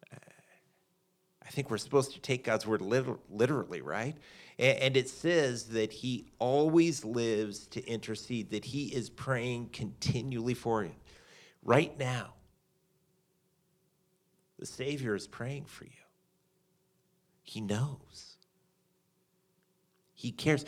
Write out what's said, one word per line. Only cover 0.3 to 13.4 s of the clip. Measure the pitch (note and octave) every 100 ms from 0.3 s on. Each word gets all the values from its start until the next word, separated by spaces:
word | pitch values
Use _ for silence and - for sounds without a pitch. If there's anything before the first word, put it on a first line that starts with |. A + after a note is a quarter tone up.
| - _ _ _ _ _ _ _ _ _ _ -
I |
think | C#3+ C3+
we're | A2
supposed | - C#3 C3
to | -
take | - B2
God's | - A2
word | G#2+ G#2+
liter-, | F#2+ B2+ B2+ - -
literally, | G#2 B2+ C#3+ F2 F2
right? | C2 F#2+ B2+ D#3 - - - -
A-, | B2+ -
and | C3 C3
it | B2+
says | - E3 E3+ C3+ A#2+ A#2
that | A2+ A2
he | - B2+ B2 - -
always | B2 C#3 D#3 E3 E3 D3
lives | A2 A#2+ A#2 G#2+ A2 G2 -
to | -
intercede, | - A2+ - G#2+ - A#2+ G2
that | G#2+
he | - C#3 B2+
is | C3+ G#2+
praying | - C3+ B2+ B2 A#2+ A#2
continually | - G#2 - - - C3+ B2 A#2+
for | A#2+ A#2 A2
you. | F2 - - - - - - _
Right | A#2 B2+ E3+ -
now, | B2+ B2+ G2 - _ _ _ _ _ _ _ _ _ _